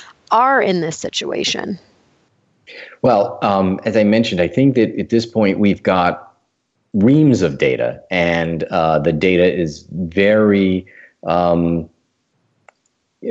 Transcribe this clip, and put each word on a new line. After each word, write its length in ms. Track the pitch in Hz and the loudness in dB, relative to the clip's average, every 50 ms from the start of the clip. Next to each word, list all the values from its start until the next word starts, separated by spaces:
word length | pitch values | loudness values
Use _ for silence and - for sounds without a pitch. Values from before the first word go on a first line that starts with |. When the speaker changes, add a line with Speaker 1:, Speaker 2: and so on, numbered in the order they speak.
| - - - _ _ _ | -20 -20 -20 _ _ _
Speaker 1:
are 320 | - 220 247 262 269 254 | 2 2 2 4 2 2
in 180 | - - 185 180 | 2 0 -2 -2
this 160 | 160 160 160 | -4 -6 -8
situation? 840 | - - - - - - - - - - - - - - - 202 170 _ _ _ _ _ _ _ _ _ _ _ _ _ _ _ _ _ - - - - - - _ | -8 -10 -10 -8 -8 -8 -6 -6 -4 -4 -4 -6 -6 -8 -8 -10 -10 _ _ _ _ _ _ _ _ _ _ _ _ _ _ _ _ _ -20 -20 -20 -20 -20 -10 _
Speaker 2:
Well, 360 | - 131 117 101 95 - - - | 0 2 2 2 2 0 -4 -4
um, 380 | - 107 101 95 95 92 95 - - | -2 0 0 0 0 0 -2 -4 -4
as 140 | 113 101 110 | -2 0 2
I 60 | 104 | 2
mentioned, 360 | 104 107 113 117 - 101 87 | 4 2 2 0 0 0 -2
I 80 | 87 85 | -2 -2
think 280 | - 127 135 139 123 | 0 2 2 2 4
that 220 | 123 110 - - 104 | 2 0 0 0 -6
at 120 | 95 - | -6 -2
this 160 | 117 117 113 | -2 -2 -2
point 320 | - - 110 107 98 95 85 | -2 -2 0 0 0 0 2
we've 240 | 104 101 95 92 | 2 0 0 0
got 520 | - 104 92 92 87 87 87 - - - _ _ _ _ _ _ _ _ _ _ _ _ - | -2 -2 0 2 0 0 -2 -4 -12 -20 _ _ _ _ _ _ _ _ _ _ _ _ -2
reams 480 | 104 98 123 139 156 156 147 120 95 | 2 4 4 4 6 4 4 4 2
of 160 | 92 78 67 67 | 0 -2 -2 0
data, 440 | 73 67 64 57 60 60 58 - - _ | 0 0 0 -2 -2 -6 -6 -10 -12 _
and, 540 | 92 90 85 85 85 85 82 82 82 78 - | -2 -2 0 0 0 -2 -2 -4 -4 -6 -6
uh, 340 | - 98 90 80 80 80 76 | -4 -2 0 0 2 0 0
the 140 | 73 85 | 0 0
data 420 | 78 76 85 92 92 87 90 92 - | -2 0 0 2 2 4 2 2 2
is 320 | 92 85 78 73 - - - | 0 -4 -4 -6 -12 -18 -14
very, 960 | - 85 92 82 85 98 98 101 107 110 107 104 101 101 98 95 92 92 90 - - - - - _ _ - | -10 -10 -10 -6 -2 0 2 2 2 4 4 4 4 2 2 0 0 -2 -4 -10 -20 -20 -20 -20 _ _ -6
um, 640 | - 85 87 87 87 85 85 85 85 85 82 80 - _ _ _ _ _ _ _ _ _ _ _ _ _ _ _ - _ _ _ _ _ _ _ _ _ _ - 240 | -2 -2 0 2 2 2 0 0 0 -2 -4 -6 -10 _ _ _ _ _ _ _ _ _ _ _ _ _ _ _ -20 _ _ _ _ _ _ _ _ _ _ -4 -2